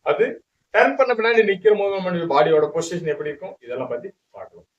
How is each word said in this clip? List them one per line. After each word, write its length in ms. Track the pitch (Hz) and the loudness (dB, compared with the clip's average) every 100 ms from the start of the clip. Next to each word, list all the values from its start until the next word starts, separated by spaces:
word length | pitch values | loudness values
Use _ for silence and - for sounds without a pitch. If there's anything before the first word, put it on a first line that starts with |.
அது 420 | - 202 247 - _ _ _ | 0 0 0 -2 _ _ _
டர்ன் 240 | 214 269 277 | 0 0 0
பண்ண 160 | 254 | 0
பின்னாடி 280 | 233 226 226 | 2 2 2
நிக்கிற 340 | 208 190 214 208 | 2 2 2 2
போது 180 | 202 196 | 0 -2
நம்மளுடைய 300 | 185 175 170 | -4 -4 0
பாடியோட 320 | 143 156 156 151 | 2 4 4 2
பொசிஷன் 380 | 165 - 170 160 | -2 -4 -6 -4
எப்படி 160 | 143 151 | -4 -6
இருக்கும், 280 | 143 185 - | -10 -14 -16
இதெல்லாம் 280 | 117 127 127 | -12 -8 -6
பத்தி 220 | 120 - _ _ | -8 -10 _ _
பார்க்கலாம். 360 | 98 92 87 _ | -20 -18 -20 _